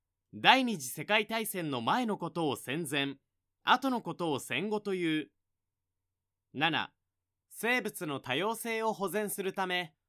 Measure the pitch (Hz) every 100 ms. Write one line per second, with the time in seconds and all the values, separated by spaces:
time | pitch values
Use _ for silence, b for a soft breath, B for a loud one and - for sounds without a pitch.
0 | _ _ _ 107 170 262 247 190 131 -
1 | 147 214 208 226 220 190 160 127 117 220
2 | 233 190 165 175 156 117 - 151 151 143
3 | 139 139 _ _ _ _ - 247 269 240
4 | - - 170 131 - 123 202 208 208 185
5 | 165 156 - _ _ _ _ _ _ _
6 | _ _ _ _ _ 123 165 135 98 _
7 | _ _ _ _ _ - 226 247 202 -
8 | 165 135 - 131 208 220 240 226 220 190
9 | 190 196 208 - 190 196 185 180 175 _